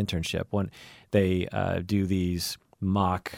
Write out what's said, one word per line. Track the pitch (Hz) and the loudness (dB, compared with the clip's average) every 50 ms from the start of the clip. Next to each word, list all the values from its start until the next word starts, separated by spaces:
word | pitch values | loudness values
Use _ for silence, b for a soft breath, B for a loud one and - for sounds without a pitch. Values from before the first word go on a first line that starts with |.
| 104 | -2
internship. | 104 - 85 82 - - 85 85 - - | 0 -2 -2 -2 -2 -2 -4 -4 -2 -2
When | 101 98 85 - b b b b b b b | -2 -2 -2 -6 b b b b b b b
they, | - 104 98 92 92 90 87 - - | 2 4 4 4 4 2 0 -2 -2
uh, | 101 95 92 90 90 90 | -2 -2 0 0 -2 -2
do | 90 104 101 98 | 0 0 2 2
these | 90 98 95 90 90 90 87 87 - - - _ _ _ - | 2 2 2 2 0 0 -2 -4 -6 -8 -10 _ _ _ -4
mock | 101 95 95 101 98 92 92 90 - - - | -2 0 2 2 2 2 0 -2 -4 -8 -14